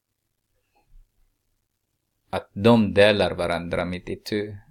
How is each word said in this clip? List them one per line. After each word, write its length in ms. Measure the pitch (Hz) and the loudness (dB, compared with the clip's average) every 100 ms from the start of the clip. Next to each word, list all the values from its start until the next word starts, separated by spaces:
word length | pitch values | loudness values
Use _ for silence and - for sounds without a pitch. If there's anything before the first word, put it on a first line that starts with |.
| _ _ _ _ _ _ _ _ _ - _ _ _ _ _ _ _ _ _ _ _ _ _ | _ _ _ _ _ _ _ _ _ -20 _ _ _ _ _ _ _ _ _ _ _ _ _
att 220 | 95 - | -12 -10
de 400 | 101 110 117 101 | 0 4 4 4
delar 380 | 90 104 104 87 | 4 4 4 0
varandra 540 | 90 85 85 87 90 87 | -2 -4 -4 -4 -4 -4
mitt 240 | 90 - | -8 -10
itu, 480 | 95 - 107 104 101 - | -14 -8 -6 -8 -12 -20